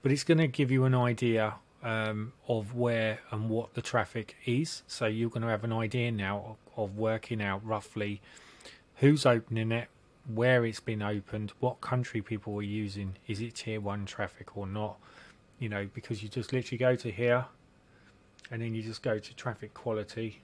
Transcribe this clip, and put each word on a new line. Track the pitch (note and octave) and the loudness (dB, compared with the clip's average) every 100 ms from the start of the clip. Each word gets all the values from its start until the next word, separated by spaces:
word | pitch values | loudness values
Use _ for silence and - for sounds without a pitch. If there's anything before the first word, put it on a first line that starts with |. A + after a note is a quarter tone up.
But | C3+ | 4
it's | C3+ - | 2 6
gonna | E3 D#3+ | 6 6
give | B2 C3+ | 4 4
you | C3 | 6
an | C3 | 6
idea, | B2+ B2 A#2 A#2+ A2+ G#2+ - _ _ | 6 4 4 4 4 2 -2 _ _
um, | A#2 A2+ A2 G#2+ A2 - - | -4 0 0 -2 -6 -10 -2
of | A#2 G2+ A#2+ | -2 -2 0
where | A#2+ A#2 A2 G#2+ - | 2 2 0 -2 -6
and | A2 A2 | -4 -2
what | A2 A#2 | -2 -2
the | - | -8
traffic | - A#2+ G#2 - G#2+ - - | 0 0 0 -2 -8 -8 -2
is. | A#2+ D#3+ - - | 0 0 -6 -12
So | - A2+ | -2 -2
you're | A2 A#2 | 0 0
gonna | A#2 A2+ | 0 0
have | G#2+ | 0
an | A2+ | 0
idea | A2+ A2+ B2 A#2+ | -2 0 0 0
now | A2 G2 G2+ | 0 -2 -4
of, | - - - - | -6 -14 -16 -6
of | G#2 G2+ | -6 0
working | A2 A2 - A2+ | 0 0 -2 -2
out | G#2 G2 A2 | 0 -2 -2
roughly | A2 - - G#2 G2+ - - - - - - _ - | -4 -4 -6 -4 -6 -10 -20 -20 -20 -20 -20 _ 4
who's | C3+ D3+ C3+ | 6 8 6
opening | A#2+ - A2 A2+ | 4 2 -2 0
it, | A#2 A#2+ _ _ _ - | 0 -2 _ _ _ -8
where | A2+ B2 B2+ A#2 | 0 4 6 4
it's | G#2+ | -2
been | - A2 | -4 -2
opened, | G#2 G#2 G2 A2 G#2 - | -2 -4 -4 -6 -6 -2
what | B2 - | -2 -2
country | - B2+ A#2+ A2 | -2 -2 0 -4
people | G2+ G#2+ - G#2 | -4 -6 -4 -6
are | |
using, | G#2 G#2 G#2 G2 G2 F#2+ - | -4 -4 -4 -4 -8 -8 -8
is | G2+ | -6
it | A#2 - | -6 -8
tier | - A2 | -6 -4
one | G2+ G2+ G2 | -4 -4 -6
traffic | - G2 - - - | -6 -6 -6 -14 -10
or | G2 | -6
not, | G2+ G#2+ - - - - - _ - | -4 -6 -8 -18 -20 -20 -20 _ -8
you | A#2 | -4
know, | G#2 G2+ | -4 -6
because | - - A2 | -10 -8 -8
you | G#2+ | -6
just | B2 A#2 | -8 -2
literally | C3 A#2+ A#2 | -2 -2 2
go | B2+ B2+ | 4 4
to | A#2+ | 0
here | G2 A#2+ B2 B2+ - _ _ _ - - - _ _ - | -2 2 2 0 -12 _ _ _ -20 -20 -20 _ _ -12
and | A#2 | -6
then | A#2 A2 | -4 -4
you | |
just | A2 G#2+ | -6 -6
go | B2+ G#2+ | -2 -2
to | G2+ | -4
traffic | - - A2 G#2+ | -10 -8 -8 -12
quality. | - - A2 G#2 - A2+ G#2 | -8 -4 -4 -4 -6 -6 -8